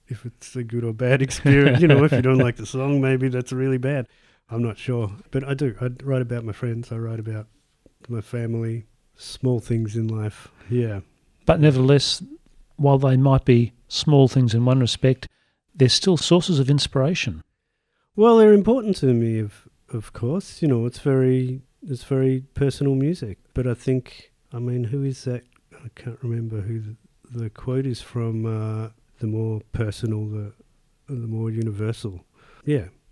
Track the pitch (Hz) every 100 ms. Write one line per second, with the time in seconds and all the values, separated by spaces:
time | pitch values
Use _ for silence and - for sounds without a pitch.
0 | - 117 120 - - 127 117 120 117 110
1 | 127 135 139 - 139 139 139 131 170 139
2 | 151 131 131 131 120 120 104 131 135 143
3 | 135 131 131 127 123 127 131 131 131 143
4 | 117 _ _ _ - 117 117 - - 120
5 | 104 104 - 131 135 139 139 101 127 123
6 | 135 131 120 120 113 - 120 117 117 113
7 | 113 113 110 107 107 _ _ _ _ _
8 | - 117 - 120 117 113 113 113 - _
9 | _ _ - - 127 120 - 117 110 113
10 | 110 110 104 - - _ - 123 113 98
11 | - _ _ _ - 175 151 131 131 143
12 | - - 269 311 _ _ _ - 139 139
13 | 135 131 139 131 - 120 117 - - -
14 | 156 139 131 135 123 113 123 131 120 -
15 | 131 131 - _ _ _ _ 156 127 -
16 | 190 170 - 175 175 147 131 147 - 135
17 | 135 185 117 80 - _ _ _ _ _
18 | _ - 226 226 214 208 190 262 214 -
19 | 131 117 113 110 104 - _ _ _ 117
20 | - - 120 185 - - 160 117 120 -
21 | 143 131 127 131 127 131 - _ 202 123
22 | - 135 131 131 135 - 139 - 139 135
23 | 143 180 110 92 _ - 123 117 131 131
24 | - - - _ _ 123 120 123 113 139
25 | 139 131 127 123 - _ _ - 117 -
26 | 120 113 117 117 113 110 98 113 107 113
27 | _ _ - 120 113 - 131 131 135 113
28 | - 120 113 113 113 110 110 110 110 _
29 | _ - 110 110 113 107 - - 107 -
30 | 117 107 107 107 104 - _ _ _ _
31 | - 127 113 110 113 110 110 104 110 113
32 | 107 90 _ _ _ _ 147 143 87 _
33 | _